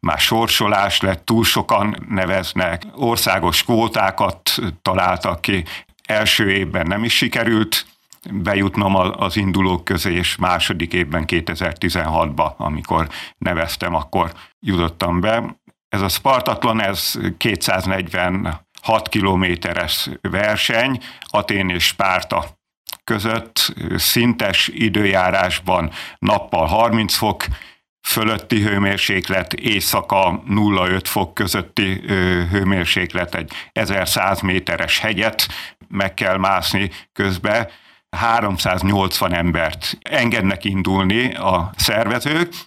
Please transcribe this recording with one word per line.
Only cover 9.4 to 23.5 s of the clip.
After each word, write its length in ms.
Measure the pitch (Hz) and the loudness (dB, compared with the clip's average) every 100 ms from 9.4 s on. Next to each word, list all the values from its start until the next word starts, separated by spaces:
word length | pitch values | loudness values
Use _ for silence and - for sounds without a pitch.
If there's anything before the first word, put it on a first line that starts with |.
| 98 92 92 90 | 2 2 2 0
közé, 280 | - 90 98 | 0 -2 0
és 240 | 87 90 - | 0 -2 0
második 560 | 90 87 - 90 85 | 0 2 0 -2 -2
évben, 320 | 90 78 80 | -2 0 -2
kétezer-tizenhatba, 1300 | 78 85 80 85 90 - 90 85 80 80 82 71 78 - | 0 -2 -2 -4 -4 -2 -2 0 2 2 0 0 -2 0
amikor 500 | - 76 76 82 78 - - _ | -4 -4 -2 0 0 -6 -16 _
neveztem, 560 | - 85 82 - 87 | -4 -2 -2 -4 -4
akkor 380 | 85 78 95 85 - - _ | -4 -2 -2 -2 -4 -20 _
jutottam 600 | - 92 85 85 90 90 | -2 0 0 0 -2 0
be. 380 | 101 113 113 - _ _ _ | 2 0 -2 -12 _ _ _
Ez 120 | 101 | -2
a 80 | 98 | -2
Spartathlon, 720 | - 135 131 127 110 123 113 | 0 2 2 0 0 0 0
ez 360 | 101 98 - - 95 87 | 0 -2 -4 -2 -4 -2
kétszáznegyvenhat 1700 | 113 95 - 95 98 95 87 90 90 92 85 82 _ - - 110 - | -2 0 0 0 0 -2 -2 -2 0 0 -4 -6 _ -12 0 0 0
kilométeres 1000 | 107 98 92 92 87 90 87 85 - - - | 0 2 2 2 0 -2 -4 -4 -4 -6 -8
verseny, 840 | 92 90 104 104 - 117 127 127 - - - | -6 -2 0 0 0 0 0 -2 -8 -20 -6
Atén 380 | 104 101 101 95 | -4 -2 -2 0
és 180 | 87 87 | 0 -2
Spárta 580 | - 98 92 - 92 - - _ _ - - | 0 0 0 0 -4 -4 -14 _ _ -18 -16
között, 720 | - 110 107 113 110 | -4 -2 0 -2 -2